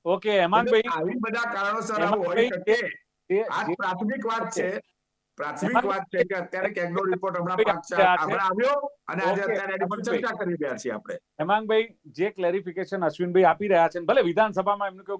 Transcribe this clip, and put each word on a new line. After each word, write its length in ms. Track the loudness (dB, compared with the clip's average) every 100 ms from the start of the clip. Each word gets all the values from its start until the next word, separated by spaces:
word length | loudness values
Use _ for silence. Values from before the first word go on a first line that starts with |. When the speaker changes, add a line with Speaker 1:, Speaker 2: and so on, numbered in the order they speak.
Speaker 1:
ઓકે, 360 | -2 0 2 2
હેમાંગભાઈ. 380 | 4 4 4 2
Speaker 2:
એટલે 220 | 2 -2
આવી 120 | -2 -4
બધા 320 | -4 -4 -4
કારણોસર 500 | -2 -2 -2 -4 -2
આવું 240 | 0 0 0
હોઈ 180 | 2
Speaker 1:
હેમાંગભાઈ, 320 | 0 0 0 0
Speaker 2:
શકે. 120 | 0 -8 _ _ -2
Speaker 1:
જે, 120 | -2
Speaker 2:
આ 200 | 0 -2
Speaker 1:
જે, 120 | -4
Speaker 2:
પ્રાથમિક 520 | -4 -4 -2 -4 -4 -4
વાત 160 | -4
Speaker 1:
ઓકે. 200 | -4 -4
Speaker 2:
છે. 180 | -4 -6 -12 _ _ _ _ -10
પ્રાથમિક 480 | -8 -4 0 2
વાત 180 | 2 -2
છે 220 | -4 -2
કે 100 | 0
અત્યારે 340 | -2 -6 -4 -4
કેગનો 360 | -4 -4 -2
રિપોર્ટ 360 | -2 -2 -2 -4
હમણાં 180 | -4 0
Speaker 1:
હેમાંગભાઈ, 160 | 0
Speaker 2:
પાંચ 260 | 0 -2 4
ચાર 60 | 4
Speaker 1:
આ 100 | 4
છે. 140 | 2
Speaker 2:
હમણાં 160 | 0 0
આવ્યો 520 | 2 2 0 -4 _ -8
અને 140 | -2
આજે 200 | 0 0
Speaker 1:
ઓકે, 100 | -2
Speaker 2:
અત્યારે 220 | -2 -4
એની 120 | -2 -2
પર 120 | -2
Speaker 1:
હેમાંગભાઈ. 220 | -2 -2
Speaker 2:
ચર્ચા 240 | -2 -4
કરી 100 | -4
રહ્યા 220 | -2 -4 -4
છીએ 160 | -6
આપણે. 220 | -6 -8
Speaker 1:
હેમાંગભાઈ, 720 | -12 _ -6 0 0 2 0 0 _ -14
જે 240 | -4 -4
ક્લેરિફિકેશન 720 | 0 -2 -2 -4 -8 -6 -2
અશ્વિનભાઈ 380 | -2 -2 2 6
આપી 260 | 6 4 4
રહ્યા 200 | 4 4
છે, 120 | 0
ભલે 220 | 2 4
વિધાનસભામાં 680 | 4 2 0 2 0 0 -2
એમને 140 | -8
કોઈ 140 | -10